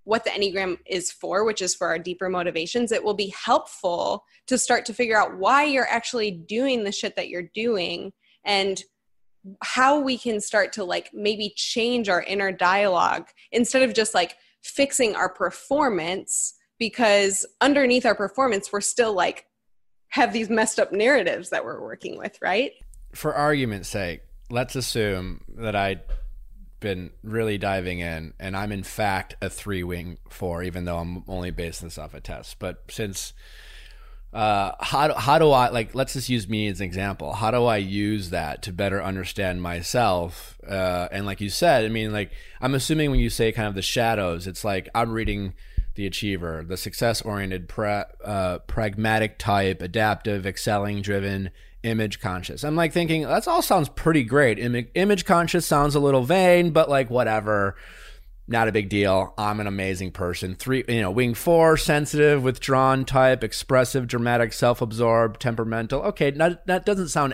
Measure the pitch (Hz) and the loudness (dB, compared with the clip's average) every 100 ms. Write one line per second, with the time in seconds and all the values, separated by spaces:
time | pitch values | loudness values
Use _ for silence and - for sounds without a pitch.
0 | 196 226 - 196 202 190 185 170 - 185 | -2 0 0 -2 -2 0 -2 -4 -6 -6
1 | - - 170 185 220 214 180 - 170 165 | -6 -8 -4 0 0 0 -4 -2 -2 -2
2 | 180 175 190 180 170 160 170 240 233 208 | -6 -6 -4 -2 -2 -4 -2 -2 0 0
3 | 208 202 202 - 226 277 - - 185 170 | 0 -2 -4 -6 2 2 0 -6 -4 -2
4 | - 208 - _ - 254 - 240 - 214 | -2 -4 -8 _ -2 -2 2 0 0 -4
5 | 233 214 175 185 202 277 302 269 233 233 | 2 2 2 2 4 4 4 2 2 -2
6 | - 240 214 170 165 214 269 247 202 208 | -2 -4 -4 -6 -6 -2 0 0 -2 -4
7 | 208 185 - 175 170 214 233 208 170 170 | -6 -6 -6 -8 -8 -4 -2 0 -2 -6
8 | 196 - _ _ 202 196 196 190 - _ | -10 -16 _ _ -2 0 0 -4 -10 _
9 | _ _ _ _ 190 196 - 254 269 294 | _ _ _ _ -20 -12 -4 2 4 4
10 | 269 240 240 214 - 214 185 220 180 175 | 0 -2 -2 -4 0 0 0 -4 -6 -6
11 | - - 208 214 208 - - 240 233 247 | -6 -4 -4 -2 -6 -6 -4 -2 0 0
12 | 202 175 - 202 196 180 180 196 208 170 | 2 0 0 -2 -2 2 2 4 2 4
13 | 175 - - _ _ 240 240 262 254 214 | 2 0 -6 _ _ 0 2 4 4 2
14 | 214 196 170 - _ _ - - 277 - | 2 2 0 -6 _ _ -6 0 0 2
15 | 226 - 185 - 185 - - 285 277 180 | 2 2 -2 0 -4 -4 -2 0 2 0
16 | 160 190 - - - - _ _ 226 - | -2 -6 -4 -4 -4 -8 _ _ -6 2
17 | 220 202 196 196 - _ 262 285 254 247 | 4 6 4 0 -6 _ 4 4 4 4
18 | 240 208 196 - 262 196 - 202 - - | 4 0 -2 0 0 0 -2 -4 -2 0
19 | 226 190 175 - - _ _ _ _ _ | 2 2 0 -2 -16 _ _ _ _ _
20 | _ - 233 226 208 220 220 - 190 196 | _ 2 2 2 0 2 2 0 0 2
21 | 233 277 175 110 180 175 - 151 110 - | 4 4 2 -2 -4 -6 -4 -10 -12 -12
22 | - - 202 - 180 196 277 - - - | -12 -10 -12 -6 -2 0 -2 -6 -20 -20
23 | - - 151 143 147 147 123 98 85 104 | -18 -6 -2 2 2 2 0 -4 -6 -6
24 | 90 78 - - - 120 131 135 117 120 | -4 -6 -14 -20 -6 -4 -4 -4 -4 -2
25 | 104 92 92 - - 104 110 101 98 95 | 0 -2 -4 -10 -12 -8 -4 0 0 -2
26 | - - - - - - - - 104 90 | -4 -6 -6 -12 -16 -18 -20 -8 -6 -6
27 | 87 - 110 113 110 101 98 95 90 87 | -8 -14 -6 -4 -2 -2 -2 -2 -2 -4
28 | 85 80 80 - 95 95 104 98 95 - | -6 -6 -10 -10 -8 -6 -6 -6 -8 -4
29 | 104 95 - - 95 - 104 95 87 87 | -2 -2 -6 -8 -8 -8 -6 -4 -4 -6
30 | 87 - - - 92 85 90 87 87 85 | -10 -14 -18 -8 -6 -4 -6 -6 -4 -4
31 | 85 90 - 92 90 82 82 - 85 80 | -6 -8 -8 -8 -6 -6 -8 -10 -14 -14
32 | 76 73 - 67 - - 95 87 - - | -14 -14 -14 -12 -14 -10 -10 -10 -14 -8
33 | 107 92 - - - - - - - - | -8 -8 -12 -14 -20 -20 -20 -20 -20 -20
34 | - - - 110 107 101 98 - - 139 | -20 -20 -12 -2 2 2 0 -4 -2 2
35 | 151 - 113 160 156 131 123 120 107 127 | 2 2 4 6 8 6 4 0 -4 -4
36 | 131 135 123 120 92 107 104 92 92 90 | -4 -4 -2 -2 -2 -2 -2 -4 -6 -4
37 | 98 - 73 98 110 120 120 107 95 101 | -4 -4 -8 -2 0 2 4 2 0 -2
38 | 104 107 87 87 78 - - 87 98 98 | 0 -2 -2 -4 -4 -8 -10 -4 -2 -2
39 | 95 95 90 - 95 90 87 87 85 123 | -4 -6 -6 -4 -4 -4 -6 -6 -2 0
40 | 110 90 85 - - - - 95 92 90 | 2 2 -2 -8 -18 -20 -8 -2 -2 -2
41 | 87 98 101 98 101 - 170 131 110 113 | -4 -6 -6 -6 -6 2 4 4 2 -2
42 | 110 104 95 - - - 131 135 123 156 | -2 -4 -6 -10 -16 -6 -2 -2 0 0
43 | 147 127 117 - 113 110 107 95 - 127 | 4 4 2 2 0 0 -4 -4 -2 0
44 | 113 107 90 85 92 87 107 95 - 113 | 2 2 0 -2 -6 -6 -4 -4 -4 -2
45 | 117 110 110 101 95 - - - - - | -2 -2 -2 -4 -6 -8 -4 -4 -2 -4
46 | 98 - 104 95 85 80 85 92 101 - | -6 -4 -4 -4 -4 -8 -8 -8 -8 -2
47 | 117 110 113 101 95 92 85 - 104 101 | 0 0 -4 -6 -4 -6 -8 -4 -2 -2
48 | - - 104 101 92 87 - - 107 98 | -4 -12 -6 -2 -2 -4 -6 -4 -2 -2
49 | 110 110 107 - - 101 98 90 90 110 | 0 2 0 -2 0 2 2 -2 -4 0
50 | 107 98 110 101 95 - 117 104 101 101 | 0 0 -2 -4 -4 -4 -2 0 -2 -4
51 | 101 101 98 98 95 - - - 113 113 | -2 -2 -2 -4 -6 -10 -20 -8 -4 -2
52 | 107 - 95 90 98 69 147 160 165 175 | -2 -4 -6 -6 -8 -6 -2 0 2 0
53 | 165 160 131 180 359 339 - 196 139 - | 0 0 0 0 2 0 4 2 2 0
54 | 160 160 110 139 131 104 120 120 120 180 | 2 2 4 4 4 2 0 -2 -2 0
55 | 196 202 - 175 165 175 - 147 147 143 | 2 2 4 2 4 0 2 4 4 4
56 | 143 135 123 190 185 175 175 156 147 139 | 4 4 4 6 8 6 6 4 4 2
57 | 120 123 113 110 104 104 98 - - - | 2 2 2 2 2 2 2 -2 -16 -20
58 | - - - - - 113 113 107 98 104 | -20 -20 -20 -20 -2 2 2 2 0 2
59 | 98 95 95 - 104 107 104 98 95 92 | 4 2 0 -2 -4 -2 -4 -2 -2 -4
60 | 92 90 90 90 92 90 127 131 120 117 | -6 -4 -4 -4 -6 -6 -2 -2 0 0
61 | 95 107 123 110 170 170 165 156 - 147 | 2 2 0 0 4 6 6 6 4 2
62 | 147 151 151 143 127 123 - 131 131 135 | 2 4 4 6 2 -2 2 4 4 2
63 | 127 135 131 127 110 - - 131 123 135 | 2 6 6 4 0 -6 2 4 4 0
64 | 120 120 117 120 117 - 123 120 117 110 | -2 -2 2 2 2 2 2 2 -2 0
65 | 117 113 113 104 123 113 113 113 113 131 | 4 4 4 0 -4 -2 -2 -2 -2 -2
66 | 208 - 143 143 170 175 - 185 208 196 | -2 2 0 4 2 2 -2 0 2 0
67 | 160 165 139 | 0 0 0